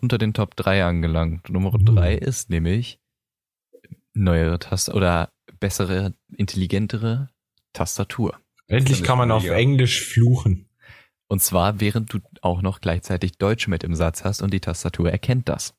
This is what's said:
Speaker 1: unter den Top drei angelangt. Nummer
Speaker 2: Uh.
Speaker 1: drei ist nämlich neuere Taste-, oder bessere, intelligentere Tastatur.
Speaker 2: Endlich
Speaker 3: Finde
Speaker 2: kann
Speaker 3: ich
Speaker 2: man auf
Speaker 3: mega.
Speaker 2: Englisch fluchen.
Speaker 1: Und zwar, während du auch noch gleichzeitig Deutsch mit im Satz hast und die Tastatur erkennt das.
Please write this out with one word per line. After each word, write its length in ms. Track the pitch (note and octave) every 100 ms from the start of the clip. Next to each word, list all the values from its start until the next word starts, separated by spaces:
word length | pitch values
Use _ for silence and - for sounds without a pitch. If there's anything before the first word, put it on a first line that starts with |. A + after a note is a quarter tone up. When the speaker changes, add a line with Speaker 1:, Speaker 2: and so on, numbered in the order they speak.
Speaker 1:
unter 160 | B2 A#2
den 160 | A2
Top 240 | A2 G2+ -
drei 260 | F#2+ G2
angelangt. 680 | F2 F2 E2 D#2+ E2 E2 -
Nummer 240 | F#2 F#2+
Speaker 2:
Uh. 40 | A2
Speaker 1:
drei 360 | G#2 G#2+ F2
ist 340 | - - B2+ -
nämlich 520 | E2 E2 G#2 A#2+ - _ _ _ _ _ _ _ - - - _
neuere 440 | G#2+ F#2 E2+ E2 E2+
Taste-, 360 | - F#2 -
oder 360 | - F#2 E2+ - _ - -
bessere, 540 | G2 - F#2 F#2+ G2 - _ -
intelligentere 920 | G2+ - F2+ G2 G#2+ A2 A2+ A#2+ C3+ _ _ _ _
Tastatur. 640 | - F2+ - G2 - G2+ - _ _ -
Speaker 2:
Endlich 320 | A2 C3+ C3
Speaker 3:
Finde 80 | F2+
Speaker 2:
kann 80 | B2+
Speaker 3:
ich 20 |
Speaker 2:
man 120 | A#2+
auf 120 | A2
Speaker 3:
mega. 120 | F#2 F2
Speaker 2:
Englisch 460 | B2+ C3+ B2 -
fluchen. 640 | - - A#2+ B2+ G#2 F2+ - _ - - _ _ -
Speaker 1:
Und 140 | G2
zwar, 380 | - F2+ F#2+ G2+
während 320 | G#2 A2+ A2
du 60 | G#2 - -
auch 220 | F#2 F2+
noch 180 | F#2 F#2
gleichzeitig 560 | F2 E2+ - F2+ F#2 -
Deutsch 320 | G2 A2+ -
mit 160 | E2+
im 100 | -
Satz 300 | E2 E2 -
hast 160 | G2+ G2
und 120 | G2
die 60 | F#2+
Tastatur 500 | - D#2+ F#2 - E2+
erkennt 380 | - - B2+ -
das. 240 | C#2 -